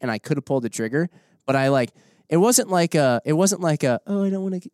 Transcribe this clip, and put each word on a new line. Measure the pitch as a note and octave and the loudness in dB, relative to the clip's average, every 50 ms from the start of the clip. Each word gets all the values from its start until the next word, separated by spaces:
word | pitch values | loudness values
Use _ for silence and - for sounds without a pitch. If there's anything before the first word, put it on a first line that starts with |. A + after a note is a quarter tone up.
and | - B2 | -6 -6
I | A2 G2+ | -6 -6
could | - - D#3 C#3+ | -6 -6 -6 -6
have | - | -4
pulled | - C#3 C3 A#2 | -2 -2 -2 -2
the | A2 | -4
trigger, | - - A2+ A2 B2+ D3+ E3+ F3 - _ _ _ _ _ _ | -4 -6 -6 -4 -2 -2 -2 -4 -6 _ _ _ _ _ _
but | - C3+ | -2 0
I, | C3+ C3+ C3+ | 2 2 2
like, | C#3 C3 A#2+ A#2 - _ _ _ _ _ _ _ | 2 2 0 -2 -6 _ _ _ _ _ _ _
it | D#3 E3+ | 2 2
wasn't | G3 A#3+ B3 - - G3 | 4 4 4 2 2 2
like | F#3 F3 E3+ E3 - | 2 0 2 2 2
a, | D#3 C#3+ B2+ A#2+ A#2 - | 2 2 2 2 0 0
it | - D#3 | 0 0
wasn't | D#3+ F#3+ F#3+ E3+ - | 2 2 2 0 0
like | F3+ E3 D3+ D3 D3+ | -2 -2 0 0 0
a, | C3 A#2+ - - | 0 0 -2 -4
"Oh, | - G3+ G3+ G3 | -4 -4 -2 -2
I | G3 | -2
don't | G3 F#3+ F#3+ | -2 -4 -4
wanna, | F#3+ F#3 F3+ - - | -6 -6 -8 -8 -12